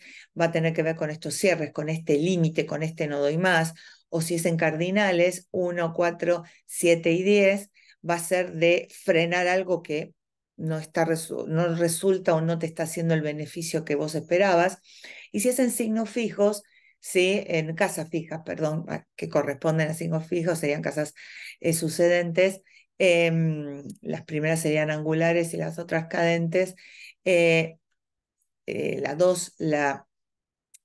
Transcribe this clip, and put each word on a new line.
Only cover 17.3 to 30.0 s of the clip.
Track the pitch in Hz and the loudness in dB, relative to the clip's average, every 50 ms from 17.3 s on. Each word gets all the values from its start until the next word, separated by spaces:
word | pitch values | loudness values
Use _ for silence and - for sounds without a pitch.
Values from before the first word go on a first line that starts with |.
| 196 202 - | 2 0 -2
En | - 170 160 160 156 160 | -2 -2 -2 -2 -2 -2
casas | - 202 185 - 170 165 165 | -2 -2 -2 -2 -4 -6 -6
fijas, | - 160 160 - 151 165 - | -6 -6 -6 -6 -10 -10 -10
perdón, | 185 175 170 160 151 156 160 165 - | -10 -6 -4 -4 -2 -2 -4 -6 -6
a-, | 156 - - _ _ | -8 -10 -10 _ _
que | - 170 165 | -10 -8 -2
corresponden | 165 151 139 143 139 - - 160 156 160 156 151 | -2 -2 0 -2 -4 -4 -2 0 0 0 0 -2
a | 165 | -2
signos | 160 170 165 165 156 160 | -4 -4 -4 -4 -4 -4
fijos, | - 180 175 165 180 170 160 | -4 -4 -2 0 0 -2 -2
serían | 160 143 143 160 | -2 -2 -2 -2
casas, | 160 156 - 151 151 151 - - - - - - - - - - | -4 -4 -4 -4 -4 -6 -8 -14 -20 -20 -20 -18 -18 -18 -14 -4
eh, | - 170 165 | -2 -2 0
sucedentes, | 165 165 156 160 - 175 175 175 175 175 170 165 185 185 196 190 - - _ _ _ _ _ _ - | 0 -2 -2 0 2 4 4 4 2 0 0 2 2 2 2 2 -2 -10 _ _ _ _ _ _ 2
em, | 196 185 170 170 170 165 165 165 165 160 156 151 147 143 143 143 139 - - - | 2 4 4 4 4 4 2 2 2 2 0 -2 -4 -8 -10 -10 -12 -16 -16 -12
las | - 151 156 160 - | -8 -8 -8 -8 -8
primeras | - 160 151 151 156 165 165 | -8 -6 -2 -2 0 0 0
serían | 165 156 151 151 156 156 | 0 0 0 0 0 0
angulares | 151 151 151 156 160 160 165 170 170 175 165 165 165 | -2 -2 -2 -2 0 2 2 2 2 2 0 -2 -4
y | 165 | -6
las | 160 165 165 165 | -6 -6 -8 -10
otras | 170 170 170 160 165 160 | -6 -4 -4 -4 -4 -4
cadentes, | - 180 170 170 170 170 165 165 165 180 185 185 185 - - - - - - - - _ _ | -2 0 2 2 2 2 0 0 2 0 0 0 -4 -10 -20 -20 -20 -20 -20 -20 -20 _ _
eh, | 180 180 170 170 165 165 165 160 160 160 _ _ _ _ _ _ _ _ _ _ _ _ _ _ _ _ _ _ | 2 4 6 6 6 6 4 2 0 -4 _ _ _ _ _ _ _ _ _ _ _ _ _ _ _ _ _ _
eh, | - - - 147 147 - - | -8 -6 -4 -4 -4 -4 -4
la | - 135 151 | -6 -6 0
dos, | 156 180 180 180 175 - - - - | 2 2 2 2 0 -4 -10 -8 -6
la | 160 160 151 147 147 139 135 - | -2 0 0 2 0 0 -2 -4